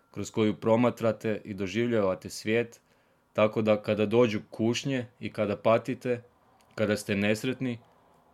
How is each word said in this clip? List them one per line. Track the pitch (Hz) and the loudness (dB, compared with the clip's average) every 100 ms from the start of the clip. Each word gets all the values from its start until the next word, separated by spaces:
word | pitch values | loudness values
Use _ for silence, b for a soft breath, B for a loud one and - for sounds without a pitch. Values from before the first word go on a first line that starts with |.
| b | b
kroz | - 101 | -10 -6
koju | - 107 98 | 0 0 2
promatrate | 113 113 120 113 113 107 113 104 - | 2 4 4 2 -2 -2 -4 -6 -8
i | |
doživljavate | 95 95 104 120 113 98 92 95 | -8 -4 -2 0 2 0 -2 -8
svijet, | - 104 110 120 - b b b b b | -8 0 0 0 -8 b b b b b
tako | - 107 117 | 2 2 2
da | 110 104 | 2 2
kada | - 104 104 | 2 0 2
dođu | 117 123 104 - | 4 4 2 -8
kušnje | - 113 120 139 135 113 - | -2 -2 0 -2 -4 -6 -10
i | 104 | -10
kada | - 104 104 | -4 -4 0
patite, | 113 113 123 123 127 120 - _ _ _ _ - | 2 2 0 -6 -4 -6 -6 _ _ _ _ -4
kada | 104 104 | -2 -2
ste | - 98 | -2 0
nesretni, | 104 110 131 127 131 113 _ _ _ _ _ | 0 0 -2 -4 -6 -8 _ _ _ _ _